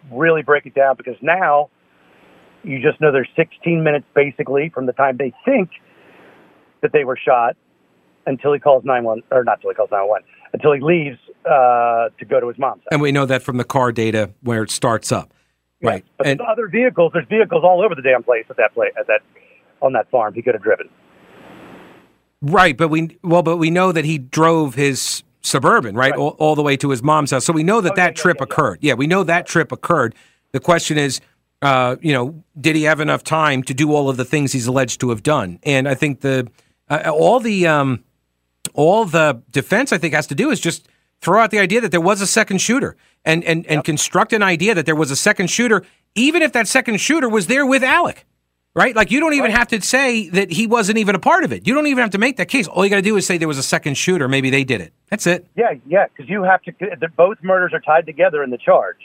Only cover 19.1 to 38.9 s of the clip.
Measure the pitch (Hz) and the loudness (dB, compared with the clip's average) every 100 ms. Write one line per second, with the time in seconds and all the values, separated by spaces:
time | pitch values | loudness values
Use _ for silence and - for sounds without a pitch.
19.1 | 107 _ _ _ _ _ _ 135 127 104 | -2 _ _ _ _ _ _ -2 0 -2
20.1 | 123 107 101 117 110 104 98 - _ _ | -2 -2 -4 -4 -2 -2 -2 -4 _ _
21.1 | _ _ - - - - - - - _ | _ _ -20 -20 -20 -20 -20 -20 -20 _
22.1 | _ _ _ 143 190 180 127 165 160 160 | _ _ _ 0 4 4 2 0 0 -2
23.1 | - 185 170 165 170 160 170 185 165 147 | -6 0 0 2 0 0 2 2 0 -2
24.1 | 160 127 - 160 165 151 123 139 131 - | -6 -4 2 2 4 0 0 -2 -2 -6
25.1 | - _ _ - 143 143 226 127 104 131 | -8 _ _ -4 0 2 2 0 0 0
26.1 | 139 143 - 156 151 147 139 143 131 135 | 0 -4 0 0 2 0 0 -2 -2 0
27.1 | 156 151 135 123 160 160 226 180 185 180 | 0 0 -2 0 0 0 0 0 0 0
28.1 | 160 180 135 - - 135 87 147 120 147 | 0 -2 -2 -4 -2 -2 0 -2 0 0
29.1 | 185 170 170 175 170 151 127 - 170 117 | 0 0 -2 0 -2 -2 -6 -2 0 0
30.1 | - _ _ _ 131 - 170 - 151 143 | -4 _ _ _ -6 0 0 2 -2 -2
31.1 | 123 _ _ _ _ 143 131 123 131 170 | -4 _ _ _ _ 0 2 0 -2 -2
32.1 | 135 123 160 - 156 143 156 151 156 151 | 0 -2 -8 -20 -4 0 2 2 0 0
33.1 | 143 - 160 156 131 127 135 151 147 139 | -2 -2 0 2 0 -4 -2 0 2 0
34.1 | 127 123 156 139 135 117 127 127 - 127 | -2 -2 -2 0 -2 -2 -2 -2 -2 -4
35.1 | 110 151 151 95 87 151 135 139 131 151 | -2 0 0 -2 -6 0 0 0 -2 -2
36.1 | 135 139 135 123 _ _ _ _ 147 160 | -2 -2 -2 -4 _ _ _ _ -4 -2
37.1 | 156 165 240 233 202 170 151 139 123 _ | 2 4 4 0 0 2 2 0 -2 _
38.1 | _ _ _ _ _ - - 151 | _ _ _ _ _ -12 0 2